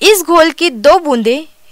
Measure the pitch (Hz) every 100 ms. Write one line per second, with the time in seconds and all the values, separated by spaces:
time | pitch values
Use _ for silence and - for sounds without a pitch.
0 | 403 403 330 339 320 - 339 226 277 294
1 | 294 240 220 277 320 _ -